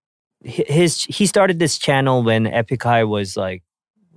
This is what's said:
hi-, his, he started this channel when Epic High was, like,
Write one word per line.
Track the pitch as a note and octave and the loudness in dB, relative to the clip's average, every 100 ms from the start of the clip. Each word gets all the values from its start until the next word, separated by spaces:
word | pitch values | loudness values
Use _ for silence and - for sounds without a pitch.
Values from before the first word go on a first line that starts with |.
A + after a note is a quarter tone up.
| _ _ _ _ | _ _ _ _
hi-, | - - - | -10 -6 0
his, | D3 F3 - | 2 2 0
he | - - G3+ | -6 -2 0
started | G#3 G3 F3 | 2 2 2
this | E3 - | 0 -2
channel | - C#3 C3+ C3 | 0 0 2 2
when | A#2 A2+ A2 | 2 2 0
Epic | A#2 A2+ B2+ | -2 -2 -4
High | A#2+ A#2 | 0 2
was, | A2 G#2 G2 G#2 | 2 -2 -4 -6
like, | F#2+ F#2 _ _ _ _ _ | -6 -8 _ _ _ _ _